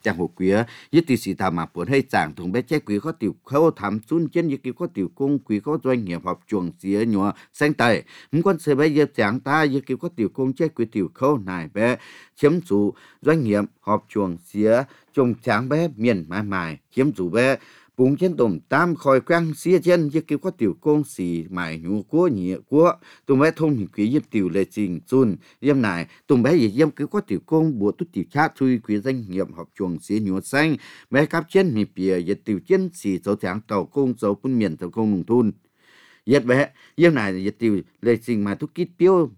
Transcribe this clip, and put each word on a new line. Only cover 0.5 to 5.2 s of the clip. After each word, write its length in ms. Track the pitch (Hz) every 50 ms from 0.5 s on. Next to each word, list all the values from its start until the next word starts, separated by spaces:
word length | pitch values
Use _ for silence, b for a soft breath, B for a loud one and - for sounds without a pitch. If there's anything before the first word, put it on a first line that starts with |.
| 98 104 120 117 B B B B
nhất 120 | - 156 170 -
tiểu 100 | 131 117
sĩ 160 | - 98 92
thảo 180 | - 101 92
mà 140 | 85 85 82 78 _
buồn 140 | 87 87 90
hay 140 | 135 139
chàng 340 | 127 - - 98 85 78 73
thùng 160 | - 87 90
bé 100 | 92 120
che 180 | 123 _ 160 151
quý 200 | - - 104 101
có 120 | - 156
tiểu 240 | 160 _ 117 101 - _ _
khâu 260 | - 131 143 160 165
thám 280 | - - 98 101 101 110 - _
xuân 200 | 156 170 170 131
trên 180 | _ 170 170 165
nhất 120 | 135 135 _
kiểu 100 | 127 123
có 140 | _ 175 170
tiểu 240 | _ - 95 85 _
công 240 | _